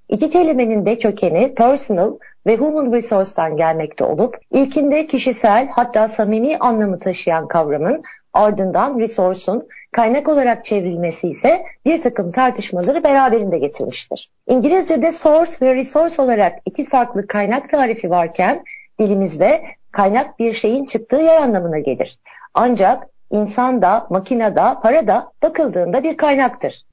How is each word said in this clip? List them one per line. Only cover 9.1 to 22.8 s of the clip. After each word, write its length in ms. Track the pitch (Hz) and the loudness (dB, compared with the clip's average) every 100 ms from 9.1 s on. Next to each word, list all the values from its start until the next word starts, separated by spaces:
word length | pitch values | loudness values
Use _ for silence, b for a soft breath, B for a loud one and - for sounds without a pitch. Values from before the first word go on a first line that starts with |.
| 220 185 185 - 233 - B - | 0 -2 -2 -4 -4 -6 B -6
kaynak 380 | - 226 277 311 | -2 0 0 0
olarak 360 | 294 247 226 - | 2 2 0 -2
çevrilmesi 600 | 208 180 170 175 160 175 | -2 -2 -4 -4 -4 -6
ise 380 | - 269 359 B B 269 | -2 0 0 B B -2
bir 160 | 330 | 0
takım 300 | 247 226 175 | -2 -2 -4
tartışmaları 720 | 254 254 240 - 180 190 320 | 0 0 -2 -6 -2 -2 0
beraberinde 560 | 294 277 262 226 196 165 | 2 4 2 2 0 -2
getirmiştir. 720 | 143 - - - - - - _ - | -4 -6 -10 -10 -12 -12 -14 _ -2
İngilizce'de 640 | 254 294 370 330 311 330 | 0 2 0 0 0 0
source 400 | 330 311 311 339 - | 0 2 4 2 0
ve 140 | 262 254 | 0 0
resource 460 | 262 294 330 330 | 0 0 0 0
olarak 380 | 254 214 185 - 190 | 0 2 0 -2 -8
iki 200 | - 277 | -8 -2
farklı 420 | 262 240 196 202 | 0 0 -4 -4
kaynak 420 | 208 202 254 - | -2 -2 -2 -2
tarifi 400 | 294 254 220 175 | 0 0 -2 -2
varken, 540 | 175 165 - 185 - B B B - | 0 0 0 0 -2 B B B -2
dilimizde 640 | 208 196 190 151 202 311 B - - | 0 0 -2 2 2 2 B -18 -6
kaynak 480 | 208 196 233 285 - | 0 2 2 -2 -4
bir 140 | 226 | -4
şeyin 320 | 220 220 262 269 | 0 -2 -2 -2
çıktığı 300 | 214 220 277 | -6 -2 2
yer 260 | 320 320 | 4 4
anlamına 380 | 262 196 170 156 | 4 0 -2 -2
gelir. 400 | 135 - - - B B B | -2 -2 -4 -8 B B B
Ancak 540 | - 247 220 | 0 2 4